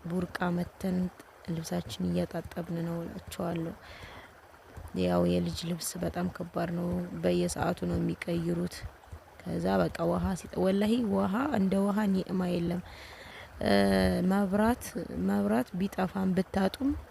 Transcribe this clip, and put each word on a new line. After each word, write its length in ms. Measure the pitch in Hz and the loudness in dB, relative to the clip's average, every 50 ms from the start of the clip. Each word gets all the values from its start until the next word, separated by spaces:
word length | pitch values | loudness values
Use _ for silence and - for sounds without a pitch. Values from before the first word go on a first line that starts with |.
| - | -6
ቡርቃ 340 | 170 170 185 180 175 - - 180 175 | -2 -2 -2 -2 -2 -2 -2 -2 0
መተን 460 | 175 175 175 - - - - 190 185 185 185 180 - - - - - - - | 0 -2 -2 -4 -6 -6 -4 -2 0 0 0 -2 -4 -10 -20 -20 -20 -16 -8
ልብሳችን 580 | - 165 165 160 - 180 175 170 - - - 180 | -6 -6 -6 -4 -4 -4 -4 -4 -6 -6 -4 -2
እያጣጠብን 720 | 180 175 180 175 - - 170 - - - - 170 - 170 170 | 0 0 0 -2 -2 -4 -8 -8 -6 -8 -8 -6 -4 -4 -4
ነው 140 | 165 170 170 170 | -4 -4 -4 -6
እላችኋለሁ። 760 | 170 175 - 185 - - - - 185 170 170 165 165 165 180 - - - - - - - - - - - - - - - - - - - - - - - - 92 | -6 -8 -10 -12 -12 -10 -6 -4 -4 -2 -2 -2 -4 -6 -8 -12 -16 -18 -16 -16 -16 -16 -16 -18 -18 -20 -20 -20 -20 -20 -20 -20 -20 -18 -16 -14 -14 -6 -2 0
ያው 240 | 90 90 - - 175 | 2 4 4 4 4
የልጅ 340 | 175 - - 175 170 165 - - | 4 4 2 0 0 -4 -4 -4
ልብስ 260 | 165 175 165 - - - | -4 -4 -4 -6 -8 -6
በጣም 300 | 180 175 165 - 175 180 185 | -4 -4 -4 -2 -2 -4 -4
ከባድ 400 | - - 175 170 - 175 170 175 | -4 -6 -10 -6 -4 -4 -2 -2
ነው፣ 160 | 170 175 175 175 180 180 175 175 175 170 | -2 -2 -2 -2 -2 -4 -4 -6 -6 -2
በየሰዓቱ 600 | 165 180 180 180 175 175 - - - 170 175 - 180 | 0 2 2 2 0 0 0 0 0 0 0 -2 -2
ነው 120 | 175 170 | -2 0
የሚቀይሩት። 800 | 170 170 170 170 - - - 170 170 165 170 175 170 175 175 - - - - - - - - - - - - - | 0 0 0 -2 -4 -4 -4 -2 -2 0 0 0 0 -2 -4 -6 -8 -12 -12 -14 -16 -18 -18 -18 -18 -18 -20 -20
ከዛ 300 | - - 180 170 170 170 185 196 190 | -12 -8 -6 -4 -2 0 2 4 4
በቃ 180 | 175 160 160 - 170 | 2 2 0 0 0
ውሃ 200 | 170 175 180 170 185 190 | 0 2 2 2 0 -2
ሲጠ-፣ 240 | 165 - - - - | -2 -6 -6 -2 0
ወላሂ 340 | 180 190 196 202 208 214 226 247 240 202 | 2 2 4 4 4 2 2 2 2 2
ውሃ 260 | 196 196 196 190 185 226 277 302 269 | 2 2 2 2 2 0 0 2 2
እንደ 200 | 214 196 190 190 196 | 2 2 4 4 4
ውሃ 180 | 196 202 196 208 214 196 | 2 2 2 2 2 4
ኒዕማ 340 | 190 190 - - 180 185 185 | 2 2 0 0 -2 0 0
የለም። 360 | 180 180 175 170 170 175 180 - - - - - - - - - - - - - - - - | 0 0 0 0 0 -2 -2 -4 -10 -16 -16 -16 -16 -16 -16 -16 -16 -16 -16 -16 -16 -8 -2
እ፣ 120 | - - 202 202 202 196 190 190 185 185 185 180 180 | 4 4 6 6 6 6 6 6 6 4 4 4 4
መብራት፣ 580 | 185 190 202 202 185 190 208 214 226 247 - - - - 202 165 - - - 185 | 4 4 4 2 2 4 4 4 4 2 0 -4 -8 -8 -8 -6 -6 -4 -2 0
መብራት 440 | 190 202 202 202 202 214 240 254 - - | 2 2 2 4 4 2 2 2 0 -2
ቢጠፋም 560 | 175 190 196 - - 190 175 - 202 190 190 | -2 -2 0 0 0 -2 0 0 0 2 2
ብታጡም 580 | 180 185 185 - - 190 190 196 - - 254 277 294 - - - | 2 2 0 2 2 2 2 2 0 2 0 0 0 0 -4 -12